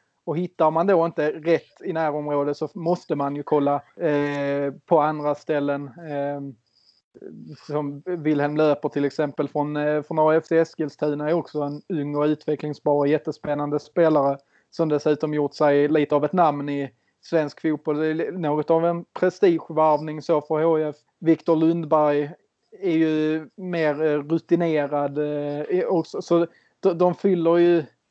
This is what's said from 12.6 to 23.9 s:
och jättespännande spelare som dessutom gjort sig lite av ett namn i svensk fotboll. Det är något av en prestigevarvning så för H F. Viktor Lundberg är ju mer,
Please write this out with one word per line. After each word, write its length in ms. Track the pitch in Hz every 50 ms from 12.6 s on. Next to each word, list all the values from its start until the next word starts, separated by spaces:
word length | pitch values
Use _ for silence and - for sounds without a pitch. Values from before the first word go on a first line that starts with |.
| 156 151 143 - - 151 143
och 140 | 147 143 143
jättespännande 720 | 156 147 - - - - - 151 147 147 147 147 147 151
spelare 600 | - - - 180 165 156 156 147 139 139 139 139 _ _ _ _ _ _
som 180 | - - 165 156
dessutom 460 | 147 143 - 156 151 147 160 151 151
gjort 200 | 147 147 139 -
sig 340 | - 151 147 143 143 147 147
lite 260 | 156 156 147 - 151
av 100 | 143 147
ett 80 | -
namn 360 | 190 180 170 151 147 143 143 147
i 220 | 143 143 139 131 _ _ _ _ _ _
svensk 380 | _ - 175 160 151 131 - -
fotboll. 380 | - 160 151 147 - 160 151 151
Det 80 | 156
är 260 | 156 156 160 160 127
något 380 | 175 190 160 147 147 151 147 -
av 160 | 165 165 165
en 180 | 175 170 170 -
prestigevarvning 1200 | _ - - 185 185 - - 208 180 170 165 - - 156 156 156 156 151 147 156 156 151 156
så 180 | 151 - 165 151
för 240 | 147 - 160 151 160
H 140 | 170 160 156
F. 180 | 156 151 143 _ _ _ _ -
Viktor 380 | 160 160 160 - - 175 165
Lundberg 720 | 156 165 165 170 170 160 147 160 151 151 147 147 147 147 147 - _ _ _ _ _ _ _ - 180
är 160 | 196 180 160
ju 520 | 165 160 156 156 156 156 156 156 160 156 - _
mer, 480 | - 185 180 175 165 160 151